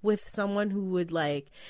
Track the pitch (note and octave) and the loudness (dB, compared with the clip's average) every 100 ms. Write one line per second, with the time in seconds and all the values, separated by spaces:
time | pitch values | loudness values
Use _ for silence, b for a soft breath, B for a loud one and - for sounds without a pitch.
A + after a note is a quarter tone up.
0 | G#3 G#3 - G#3+ G3+ G3+ G#3 G3 F#3+ F3+ | 2 2 0 -2 0 2 0 0 0 0
1 | E3+ E3 D3 C#3+ C#3 B | 0 0 0 -2 -6 B